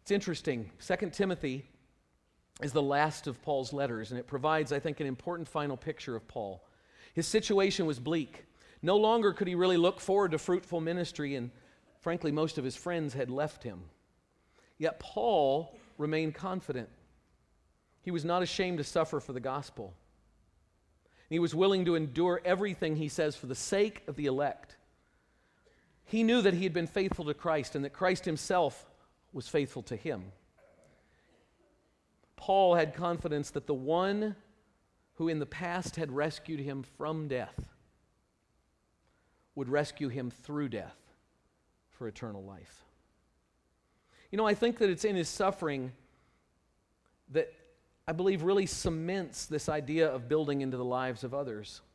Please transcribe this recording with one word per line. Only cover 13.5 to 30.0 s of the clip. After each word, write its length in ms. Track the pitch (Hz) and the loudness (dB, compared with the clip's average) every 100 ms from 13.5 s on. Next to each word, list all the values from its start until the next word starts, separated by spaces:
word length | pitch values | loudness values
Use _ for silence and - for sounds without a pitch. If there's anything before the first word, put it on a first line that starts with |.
| - | -4
him. 200 | 120 92 85 _ _ _ _ _ _ _ _ _ | -12 -12 -16 _ _ _ _ _ _ _ _ _
Yet 200 | 156 - | -2 -2
Paul 760 | - - 233 196 139 143 165 - - - | -8 -2 4 6 6 4 0 -12 -20 -6
remained 360 | 151 156 156 | -2 0 0
confident. 540 | 156 190 185 - 127 110 - _ _ _ _ _ _ _ _ _ _ | -4 -6 -6 -4 -6 -6 -14 _ _ _ _ _ _ _ _ _ _
He 80 | - | -4
was 140 | 170 | -2
not 180 | 156 175 | 2 2
ashamed 360 | 175 - 185 175 | 2 0 0 0
to 60 | |
suffer 360 | 143 180 156 151 | 0 0 2 -2
for 140 | - | -4
the 60 | 127 | -6
gospel. 520 | 127 135 135 - 98 87 _ _ _ _ _ _ _ _ _ _ _ _ _ | -4 -4 -6 -12 -14 -14 _ _ _ _ _ _ _ _ _ _ _ _ _
He 100 | 160 | 0
was 160 | 170 | 0
willing 300 | 156 190 196 | 4 4 4
to 100 | 175 | 4
endure 460 | 170 156 127 180 175 | 2 0 2 2 2
everything, 520 | 180 185 208 180 165 156 | 2 2 2 -2 -2 0
he 120 | 151 | -2
says, 280 | - 156 143 | 0 -2 -2
for 100 | 127 | -8
the 80 | |
sake 480 | 131 - 190 208 202 - | -8 -2 2 2 0 -12
of 80 | 139 | -4
the 100 | 143 | -2
elect. 500 | 131 143 - - - _ _ _ _ _ _ _ _ _ _ _ _ | 0 0 -2 -14 -20 _ _ _ _ _ _ _ _ _ _ _ _
He 180 | - 220 | -4 2
knew 180 | 226 247 | 6 6
that 120 | 202 | 6
he 100 | 180 | 4
had 80 | 190 | 2
been 140 | 165 165 | 0 -2
faithful 400 | - 165 - 151 | 0 0 0 -4
to 80 | |
Christ 420 | 143 170 156 131 147 | -2 0 0 0 -4
and 80 | |
that 80 | 139 | -6
Christ 320 | - 185 185 | 0 0 2
himself 640 | - 156 - 180 151 - - _ _ _ _ | -2 -4 2 2 2 0 -20 _ _ _ _
was 140 | - - | -12 -2
faithful 360 | 156 135 135 | -2 -2 -6
to 140 | 110 | -10
him. 360 | 113 | -8